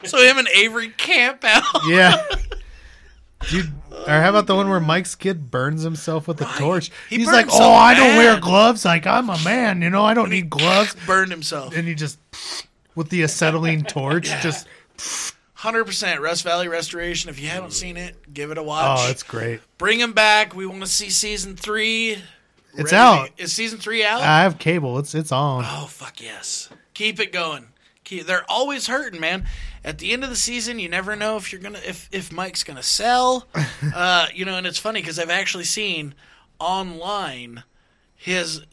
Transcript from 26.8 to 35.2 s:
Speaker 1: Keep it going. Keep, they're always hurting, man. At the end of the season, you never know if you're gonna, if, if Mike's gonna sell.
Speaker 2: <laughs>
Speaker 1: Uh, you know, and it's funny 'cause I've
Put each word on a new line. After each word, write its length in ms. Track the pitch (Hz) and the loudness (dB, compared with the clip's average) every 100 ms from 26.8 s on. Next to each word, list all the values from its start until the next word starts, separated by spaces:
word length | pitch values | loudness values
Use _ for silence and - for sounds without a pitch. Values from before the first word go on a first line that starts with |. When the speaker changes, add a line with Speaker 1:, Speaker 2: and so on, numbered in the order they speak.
| _ | _
Speaker 1:
Keep 260 | - 214 214 | -6 -6 -4
it 120 | 196 | -6
going. 360 | 180 165 143 113 _ _ _ | -4 -6 -8 -14 _ _ _
Keep, 220 | - 185 160 | -14 -12 -4
they're 160 | 185 - | -4 -2
always 360 | 220 285 269 226 | -2 -2 -4 -6
hurting, 320 | 262 262 170 | -6 -6 -6
man. 260 | 160 190 - - - - | -6 -4 -8 -10 -12 -14
At 140 | - 151 | -14 -10
the 120 | 180 | -6
end 120 | 240 269 | -6 -4
of 40 | |
the 60 | 233 | -6
season, 420 | 233 240 226 233 | -4 -6 -8 -8
you 120 | 175 | -8
never 260 | 175 190 208 | -6 -6 -6
know 220 | 214 220 | -4 -6
if 140 | 190 | -10
you're 80 | 190 | -14
gonna, 180 | 202 202 - | -16 -14 -14
if, 240 | 185 - | -14 -12
if 200 | 190 180 | -12 -10
Mike's 320 | 165 185 - | -10 -8 -8
gonna 200 | - 135 | -10 -8
sell. 640 | - - 226 247 254 254 - | -4 -2 0 2 2 0 -4
Speaker 2:
<laughs> 60 | 165 135 - 147 175 | -6 -6 -4 -6 -2
Speaker 1:
Uh, 320 | 180 175 160 | 2 2 0
you 100 | 175 185 | -4 -8
know, 120 | 185 | -6
and 100 | 180 | -6
it's 120 | - | -6
funny 220 | 214 220 | -6 -6
'cause 160 | 170 | -8
I've 100 | 156 | -6